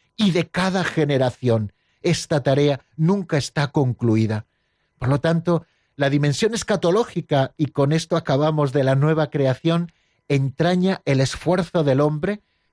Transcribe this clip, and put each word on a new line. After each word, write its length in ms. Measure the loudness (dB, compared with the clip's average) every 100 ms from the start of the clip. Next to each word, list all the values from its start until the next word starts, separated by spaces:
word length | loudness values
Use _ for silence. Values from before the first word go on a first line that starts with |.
| _ -2
y 160 | 0
de 160 | 2 -2
cada 340 | -2 -2 -2
generación. 920 | -2 0 0 2 0 -2 0 0 -2 -10 _ _
Esta 400 | -2 -2 -2 -2
tarea 380 | 2 2 2 0 _ -2
nunca 420 | 0 0 0 -4
está 300 | -2 -4 -2
concluida. 760 | 0 0 0 0 2 0 -2 -8 _ _ _ _ -6
Por 100 | -2
lo 120 | 0
tanto, 440 | 0 0 0 -2 -4 _ _
la 160 | -4 0
dimensión 440 | 2 0 0 -2
escatológica, 1000 | -2 -4 0 2 0 0 -6 -2 0 0 -2
y 100 | -4
con 260 | 0 0
esto 240 | 0 -2 -4
acabamos 560 | 0 0 0 0 0
de 100 | 0
la 140 | 2 2
nueva 340 | 2 0 -2
creación, 640 | 0 -2 0 -2 -2 -4 _ _ _ -2
entraña 720 | -2 -2 -2 0 2 0 -2
el 160 | 0 0
esfuerzo 640 | 0 -2 -2 -2 -2 -2
del 160 | 2 2
hombre 400 | 0 -2 -6 -6 _ _ _